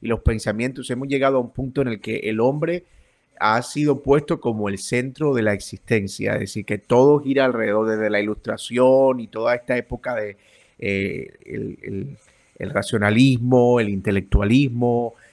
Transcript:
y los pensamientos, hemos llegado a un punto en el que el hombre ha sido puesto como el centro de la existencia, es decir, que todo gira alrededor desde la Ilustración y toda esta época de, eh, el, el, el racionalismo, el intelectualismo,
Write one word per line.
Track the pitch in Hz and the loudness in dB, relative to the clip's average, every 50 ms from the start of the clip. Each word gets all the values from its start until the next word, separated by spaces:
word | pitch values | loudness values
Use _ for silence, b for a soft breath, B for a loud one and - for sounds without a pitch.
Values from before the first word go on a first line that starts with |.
| - | -6
y | 113 | -4
los | 113 107 | -4 -2
pensamientos, | - 123 113 110 - 113 104 110 120 131 127 - 123 - | 0 -2 -2 0 -2 -4 -4 -2 -4 -6 -6 -8 -8 -8
hemos | 123 123 139 139 | -8 -6 -4 -2
llegado | 139 135 135 135 135 131 | 0 0 2 2 2 0
a | |
un | 120 113 | 0 -2
punto | - 127 135 127 - 147 | -6 -8 -10 -6 -4 -2
en | 135 123 | -2 -2
el | 113 101 | -4 -6
que | - 110 110 - | -6 -8 -6 -6
el | - 107 110 110 | -4 -4 -2 0
hombre | 117 131 143 151 160 165 175 175 - _ _ _ _ _ _ _ _ _ _ - | 0 0 0 0 -2 -4 -4 -6 -8 _ _ _ _ _ _ _ _ _ _ -2
ha | 95 107 110 120 120 | 0 2 2 0 -2
sido | - - 147 147 147 135 - - | -4 -4 -2 0 0 0 0 2
puesto | 135 139 156 151 - 170 151 | 2 2 2 2 0 -4 -2
como | - 123 110 107 104 101 | -2 -4 -4 -2 -4 -4
el | 101 95 | -4 -6
centro | - - 123 123 127 135 127 - 156 147 135 | -6 -4 -2 -2 -2 -4 -4 -2 -2 0 0
de | 120 107 | 2 2
la | 107 104 | 0 0
existencia, | 95 - - - - _ - 120 107 98 95 - - 104 104 107 | -2 -4 -10 -16 -14 _ 0 0 0 0 -2 -6 -6 -4 -4 -2
es | 107 | -4
decir, | 110 98 - 110 98 | -4 -6 -8 -10 -6
que | - 104 98 | -6 -6 -8
todo | - - 117 123 131 143 147 147 | -2 2 4 6 8 8 6 4
gira | 147 135 135 135 135 | 2 0 0 2 2
alrededor | 127 120 113 110 104 104 107 110 110 | 2 2 0 0 0 0 0 0 0
desde | 110 107 110 104 | 0 0 0 0
la | 104 104 | 0 0
Ilustración | 104 104 107 - - 110 110 - - - 120 123 127 131 131 135 135 135 127 123 | 0 -2 -4 -6 -6 -8 -8 -8 -8 -4 0 4 4 6 6 6 6 4 2 0
y | 113 | -4
toda | - - 110 113 117 123 | -10 -6 -4 0 0 0
esta | 120 - - 127 | -2 -2 -4 -4
época | 123 120 - 123 117 - 131 123 | -4 -4 -6 -10 -10 -8 -6 -6
de, | 113 107 101 98 b b b b b b b b - | -6 -6 -8 -10 b b b b b b b b -8
eh, | - 98 98 98 98 95 - - - - - _ - | -6 -4 -2 -2 -2 -4 -4 -8 -10 -12 -16 _ -16
el, | - - 110 107 - - - - | -12 -10 -10 -8 -10 -10 -12 -12
el, | - 101 95 117 139 - - b b b b b b b - | -10 -10 -10 -10 -10 -12 -16 b b b b b b b -12
el | - 95 | -10 -6
racionalismo, | - 101 101 - - 107 104 104 107 120 131 135 127 113 120 123 131 123 120 123 123 120 | -4 -4 -4 -2 -2 0 2 2 4 6 6 6 4 2 2 2 4 4 6 6 4 2
el | 110 104 | 2 0
intelectualismo, | 101 95 90 107 98 98 95 - - 107 101 104 117 135 143 127 117 120 120 120 120 120 120 113 b b b b | -4 -4 -2 -2 -2 -2 0 0 2 2 4 4 4 4 2 2 0 -2 0 0 0 -2 -2 -6 b b b b